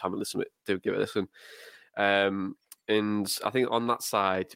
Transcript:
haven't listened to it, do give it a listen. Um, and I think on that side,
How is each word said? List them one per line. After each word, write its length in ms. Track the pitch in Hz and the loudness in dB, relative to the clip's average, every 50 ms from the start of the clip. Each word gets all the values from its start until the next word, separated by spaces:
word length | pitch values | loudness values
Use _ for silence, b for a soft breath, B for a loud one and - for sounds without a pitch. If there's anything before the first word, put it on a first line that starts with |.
haven't 180 | - 92 98 98 | -4 -4 -4 -4
listened 220 | 101 - - - | -6 -6 -4 -6
to 60 | - | -6
it, 40 | - _ _ - | -6 _ _ -4
do 140 | - 95 92 | -2 -2 0
give 160 | - 104 95 | 0 -2 0
it 20 | |
a 20 | 95 | 0
listen. 300 | 98 - - 107 92 - B B B B B B B B B B B B B | -2 -2 -2 -4 -4 -4 B B B B B B B B B B B B B
Um, 640 | 104 101 98 98 98 98 98 98 98 95 98 - _ _ - - _ _ - | 0 2 4 4 4 4 2 0 -2 -4 -6 -8 _ _ -20 -20 _ _ 0
and 440 | 107 107 104 104 104 104 98 - - - - | 2 2 2 2 0 0 -2 -2 -4 -2 -2
I 60 | 104 | -2
think 180 | 120 131 123 - | 0 0 0 2
on 160 | 113 117 117 | 2 0 0
that 160 | 120 117 - - | 0 -2 -2 -2
side, 440 | - 113 104 98 95 92 95 95 - - | -2 0 2 2 2 2 0 -2 -4 -6